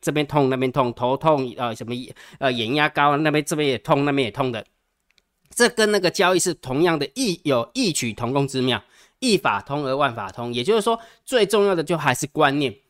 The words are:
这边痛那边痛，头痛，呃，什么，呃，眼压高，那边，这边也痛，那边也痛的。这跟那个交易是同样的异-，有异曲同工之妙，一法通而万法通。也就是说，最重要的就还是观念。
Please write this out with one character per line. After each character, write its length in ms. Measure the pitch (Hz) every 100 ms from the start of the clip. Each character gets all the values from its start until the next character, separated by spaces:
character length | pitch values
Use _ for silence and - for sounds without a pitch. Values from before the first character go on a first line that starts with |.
这 120 | -
边 120 | 147
痛 240 | 143 147 135
那 80 | 131
边 140 | 131
痛， 240 | 143 123
头 220 | 117 123 135
痛， 360 | 160 147 131 120
呃， 180 | 120
什 100 | 110
么， 80 | 117 123 127 - - -
呃， 140 | 139
眼 240 | 123 110 147
压 120 | 151
高， 280 | - 147 143
那 160 | 156
边， 120 | 151
这 120 | 143 151
边 120 | 147
也 80 | 120
痛， 280 | - 143
那 80 | 143
边 140 | 139 117
也 40 |
痛 220 | 117 131
的。 120 | 113 - _ _ _ _ _ _ _ _
这 160 | - 240
跟 220 | - 214
那 80 | 208
个 100 | 180
交 260 | - 180
易 40 | 185
是 160 | 185
同 300 | - 127 131
样 120 | 175 156
的 100 | 139
异-， 240 | 247 247 165
有 260 | 151 127 -
异 180 | 254 220
曲 200 | 147 120
同 200 | 104 120
工 140 | 139 139
之 160 | 131
妙， 180 | 127 117 - _ _ _
一 180 | 254 190
法 240 | 131 101
通 240 | - 143
而 100 | 135
万 200 | 135 139
法 160 | 113 98
通。 240 | - 120
也 80 | 120
就 140 | 143 226
是 40 |
说， 180 | 220 226 - _
最 200 | - 254
重 220 | 202 214 202
要 80 |
的 80 | 180
就 160 | 151 165
还 160 | 143
是 100 | 123 147
观 280 | 151 147 143
念。 120 | 135 101 _